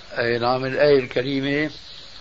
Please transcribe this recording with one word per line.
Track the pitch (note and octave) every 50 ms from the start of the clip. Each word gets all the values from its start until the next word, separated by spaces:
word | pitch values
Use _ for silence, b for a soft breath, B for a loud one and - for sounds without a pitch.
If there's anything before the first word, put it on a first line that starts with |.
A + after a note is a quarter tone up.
| - - - -
أي | A#2+ A#2 A#2+ A#2+
نعم، | A#2 A#2+ B2+ B2+ C3
الآية | C3 C3 - C#3+ D3 C#3+ C#3
الكريمة، | B2+ A#2 - C3 B2 C#3 C#3+ C3+ C3+ C#3 C#3+ D3 D3+ - - - - - - - - - - -